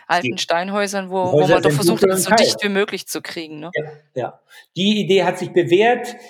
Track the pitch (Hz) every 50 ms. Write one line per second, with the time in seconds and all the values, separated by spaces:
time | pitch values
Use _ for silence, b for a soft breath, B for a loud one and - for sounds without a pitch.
0 | B B 165 175 165 - - 185 - - 165 170 185 196 196 208 202 196 202 196
1 | 190 180 185 190 185 180 - 151 147 147 175 180 165 156 147 143 - 175 - -
2 | 202 190 190 185 185 190 - 226 - - - - 208 202 196 196 214 - 202 180
3 | - - - 156 - - - 175 160 156 156 151 156 - - 156 151 151 - -
4 | _ _ - 127 117 - - _ _ B B B B B - 165 190 208 214 208
5 | 170 156 190 190 170 180 180 - 180 143 - 180 156 170 175 196 220 240 247 240
6 | - - - B B